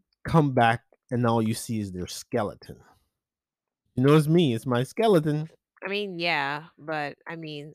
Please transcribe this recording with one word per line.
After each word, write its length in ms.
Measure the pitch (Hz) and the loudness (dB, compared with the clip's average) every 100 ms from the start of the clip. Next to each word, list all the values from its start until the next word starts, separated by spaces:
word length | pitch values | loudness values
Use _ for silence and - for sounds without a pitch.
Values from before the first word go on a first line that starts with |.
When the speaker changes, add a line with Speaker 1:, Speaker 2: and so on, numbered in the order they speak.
| - _ - | -14 _ 0
Speaker 1:
come 260 | 160 147 | 2 4
back 280 | 127 117 117 - _ _ | 4 2 2 -4 _ _
and 160 | 120 120 | 0 2
all 160 | 117 | 2
you 120 | 110 | 0
see 240 | 113 - 110 | -2 -6 -6
is 140 | 101 | -6
their 140 | 90 87 | -8 -10
skeleton. 720 | - - 120 101 - - - _ _ _ _ _ _ _ _ _ _ _ - | -12 -6 -4 -4 -6 -18 -20 _ _ _ _ _ _ _ _ _ _ _ 0
You 80 | |
know, 120 | 135 156 | 6 6
it's 100 | 147 | 6
me, 260 | 170 156 | 4 4
it's 120 | 113 135 | 0 0
my 160 | 120 | -2
skeleton. 680 | 127 - 220 180 151 151 160 - _ _ | -2 0 2 4 2 -2 -6 -14 _ _
Speaker 2:
I 40 | 190 | -8
mean, 300 | 202 202 170 | -6 -6 -6
yeah, 460 | 170 151 139 147 165 _ | -2 -2 -2 -6 -10 _
but, 380 | 147 156 143 - - | -10 -8 -8 -10 -14
I 80 | 165 | -14
mean, 380 | 156 147 151 | -12 -14 -16